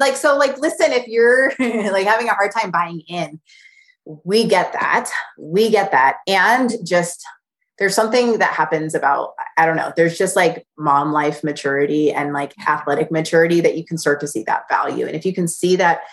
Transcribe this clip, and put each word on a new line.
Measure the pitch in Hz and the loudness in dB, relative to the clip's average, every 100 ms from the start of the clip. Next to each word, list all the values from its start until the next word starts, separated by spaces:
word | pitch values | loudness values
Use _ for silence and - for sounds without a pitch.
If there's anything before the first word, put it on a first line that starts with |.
like, | 269 262 | -2 2
so, | 302 285 | 0 2
like, | 277 262 | 2 0
listen, | 302 330 311 | -4 0 2
if | 247 247 | 0 0
you're, | 226 233 254 269 269 | 2 4 4 2 0
<laughs> | |
like, | 247 226 202 196 196 | -2 -2 -2 0 2
having | 226 233 | 0 0
a | |
hard | 190 202 | 0 0
time | 226 202 | -2 -2
buying | 170 170 170 | -2 -4 -8
in, | 156 175 156 156 _ _ - _ _ _ - 156 | -10 -8 -8 -10 _ _ -20 _ _ _ -20 -12
we | 170 214 | 0 0
get | 226 185 - | 4 2 2
that. | - 139 208 233 - - - | -2 -2 -2 -2 -8 -10 -14
We | 147 175 220 | -2 0 4
get | 208 190 | 2 2
that. | 135 135 - - | 4 4 2 0
And | 190 190 247 247 - | 2 4 2 0 -2
just, | 170 175 175 - - - _ _ _ - | -2 0 0 -8 -18 -20 _ _ _ -4
there's | 196 | 0
something | 190 220 247 240 220 | 0 2 2 2 2
that | 185 | 0
happens | - 160 156 156 | 0 -2 -2 -2
about, | 156 139 - - - - - | -2 0 0 -2 -10 -6 0
I | 165 | 2
don't | 160 | 0
know, | 147 156 | -2 0
there's | 165 165 | 0 2
just, | 190 | 0
like, | 190 170 165 - - | 2 2 0 -10 -4
mom | 151 143 151 | 2 2 2
life | 151 147 147 | 0 -2 -2
maturity | 151 143 143 139 143 151 151 | -6 -4 -2 0 0 0 0
and, | 139 143 | 0 -4
like, | 143 143 - - | -4 -8 -6 -2
athletic | 151 - 143 156 | -2 -2 -2 -2
maturity | 160 160 165 170 170 | -2 0 2 4 4
that | 160 160 | 2 0
you | |
can | 165 165 | -6 -4
start | - 143 | -2 -2
to | 147 | -4
see | - | -6
that | - - - | -4 -6 -2
value. | 90 - 135 123 | -4 -2 -4 -6
And | |
if | 156 185 | -4 -4
you | |
can | 185 170 | -2 -4
see | - 175 185 | -2 0 2
that | 175 165 - | 2 0 -6